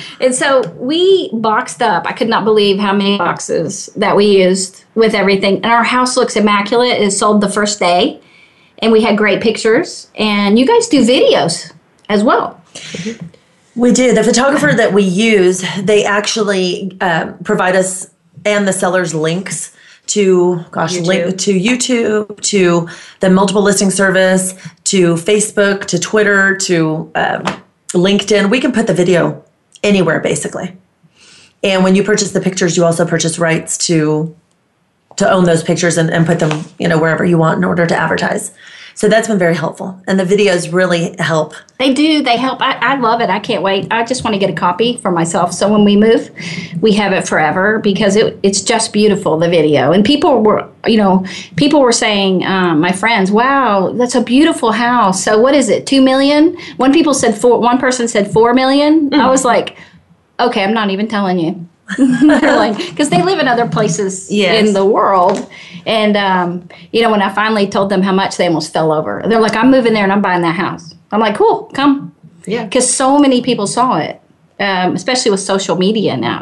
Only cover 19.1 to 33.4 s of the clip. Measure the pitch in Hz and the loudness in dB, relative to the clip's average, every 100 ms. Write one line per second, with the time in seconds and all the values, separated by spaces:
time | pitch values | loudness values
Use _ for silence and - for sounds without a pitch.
19.1 | 160 156 175 190 - - _ - - - | -4 -4 -4 -6 -12 -12 _ -20 -20 -6
20.1 | 208 190 185 180 175 170 - 165 175 165 | 0 2 4 2 0 -6 -6 -4 -2 -2
21.1 | 190 175 - - 190 202 247 247 240 233 | 0 -2 -2 0 0 0 -2 -2 -2 0
22.1 | 214 208 208 - 202 175 170 165 - - | -2 -4 -8 -2 2 2 2 -2 -12 -20
23.1 | - 190 185 196 202 208 196 196 185 196 | -2 2 4 2 2 2 2 0 0 0
24.1 | 185 185 190 185 - - - - 196 175 | 2 2 2 -2 -10 -18 -10 -2 2 2
25.1 | 165 170 208 202 - 202 196 - 175 - | 0 0 0 0 0 0 -2 -4 -6 -2
26.1 | 214 208 202 196 190 - 170 160 156 165 | 0 2 2 2 0 -2 0 0 -2 -6
27.1 | - - - - - _ _ - 180 180 | -4 -4 -4 -6 -10 _ _ -6 0 2
28.1 | 202 202 208 196 247 269 214 226 160 175 | 0 0 0 2 0 0 -2 -2 0 2
29.1 | 175 151 147 _ _ _ _ 208 196 165 | 2 0 -4 _ _ _ _ 0 0 0
30.1 | 151 165 165 208 - 180 - _ _ _ | -2 -2 -4 -6 -10 -12 -14 _ _ _
31.1 | _ _ - _ _ 202 190 185 190 196 | _ _ -20 _ _ -2 2 4 2 2
32.1 | 208 190 196 190 - 175 165 170 165 170 | 0 -2 -4 -4 -2 -2 2 0 0 -2
33.1 | 165 165 165 | 0 -2 -2